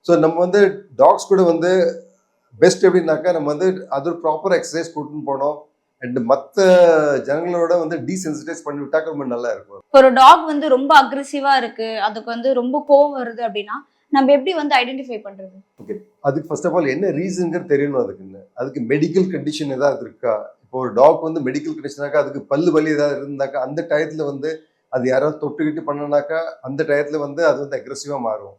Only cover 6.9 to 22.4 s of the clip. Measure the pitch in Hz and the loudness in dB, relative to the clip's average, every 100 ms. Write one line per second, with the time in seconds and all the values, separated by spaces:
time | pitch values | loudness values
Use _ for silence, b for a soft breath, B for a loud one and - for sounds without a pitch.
6.9 | 160 151 135 131 147 175 175 165 175 160 | 6 2 0 -2 -4 -2 -2 0 0 0
7.9 | 165 127 185 170 151 151 160 147 143 143 | -6 -6 -6 -6 -8 -10 -10 -10 -10 -4
8.9 | 156 160 147 131 120 120 101 - - _ | -4 -4 -8 -6 -6 -6 -8 -12 -20 _
9.9 | 269 262 247 262 330 320 294 302 262 277 | 6 6 8 8 8 4 -4 0 0 6
10.9 | 311 247 240 277 285 277 269 233 - 220 | 6 6 -4 -6 -4 0 0 0 -8 -8
11.9 | 220 208 220 214 233 254 254 247 285 277 | -4 -4 -6 -10 -4 -2 -2 -2 -4 4
12.9 | 285 294 277 233 226 226 202 208 240 _ | 4 4 0 -10 -8 -6 -6 -8 -12 _
13.9 | _ _ 285 262 285 277 339 294 277 247 | _ _ 2 4 4 2 -4 0 0 0
14.9 | 269 254 220 202 196 190 185 _ _ 196 | -8 -10 -12 -12 -18 -20 -20 _ _ -12
15.9 | - _ _ 143 143 151 147 175 170 147 | -12 _ _ -4 -4 -6 -4 -2 0 0
16.9 | 139 190 147 185 175 170 170 - 143 143 | -2 -2 -2 -4 -4 -4 -4 -2 0 0
17.9 | 131 - 92 95 95 - - 135 135 117 | -2 -4 -8 -18 -20 -20 -10 -8 -6 -2
18.9 | 147 156 185 180 151 143 147 143 131 143 | 0 0 0 0 -4 -8 -6 -6 -2 -2
19.9 | 131 110 _ 123 107 - _ _ 131 123 | -2 -10 _ -4 -4 -8 _ _ -6 -2
20.9 | 107 143 175 160 160 127 143 156 151 135 | 6 6 6 -2 -4 -4 -6 -8 -10 -12
21.9 | - 143 147 131 139 | -10 -2 -2 -2 -8